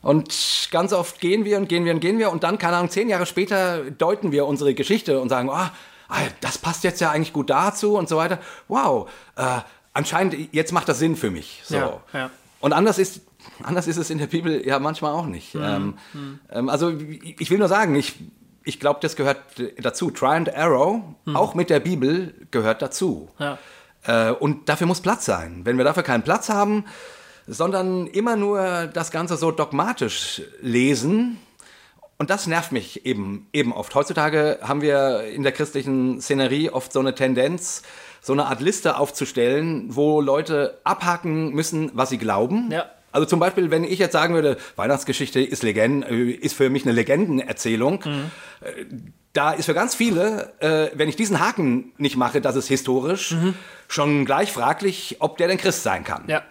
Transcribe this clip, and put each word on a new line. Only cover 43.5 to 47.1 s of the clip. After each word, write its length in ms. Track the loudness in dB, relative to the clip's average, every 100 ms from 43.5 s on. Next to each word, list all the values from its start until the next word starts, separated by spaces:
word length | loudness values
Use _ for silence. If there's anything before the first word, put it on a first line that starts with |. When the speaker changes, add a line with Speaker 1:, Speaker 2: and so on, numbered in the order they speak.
| 2 2
Speaker 1:
wenn 120 | 2
ich 160 | 0 0
jetzt 140 | 2
sagen 200 | 2 2 4
würde, 200 | 2 0 -6 -4
Weihnachtsgeschichte 640 | 0 0 0 -4 0 0
ist 220 | 0 0
Legend-, 420 | 0 4 4 2 0
äh, 220 | 0 0
ist 220 | 0 -4 2
für 140 | 2
mich 140 | 4
eine 100 | 2
Legendenerzählung, 1040 | 2 4